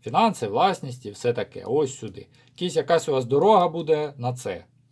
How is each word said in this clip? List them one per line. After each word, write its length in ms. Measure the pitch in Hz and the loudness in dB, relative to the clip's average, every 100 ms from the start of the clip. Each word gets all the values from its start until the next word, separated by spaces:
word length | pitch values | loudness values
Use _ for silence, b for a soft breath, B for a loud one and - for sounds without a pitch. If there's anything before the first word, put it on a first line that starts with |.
Фінанси, 440 | - 151 226 180 107 | 0 2 2 0 -4
власність 600 | 110 175 170 139 123 107 | 2 2 0 -8 -12 -14
і 40 | |
все 220 | 101 120 | -4 -2
таке. 320 | 120 101 95 | -2 -6 -10
Ось 340 | 98 139 143 - | -2 0 -2 -4
сюди. 280 | 113 - - b b - | -14 -14 -20 b b -8
Якась, 180 | 175 240 | -2 -2
якась 320 | - 165 160 | 2 0 2
у 40 | |
вас 120 | 135 | -2
дорога 440 | 117 143 190 190 175 | 2 4 6 6 4
буде 460 | 170 156 151 147 139 | -2 0 0 0 -6
на 160 | 120 | -6
це. 320 | 127 110 87 - _ _ | -6 -8 -10 -14 _ _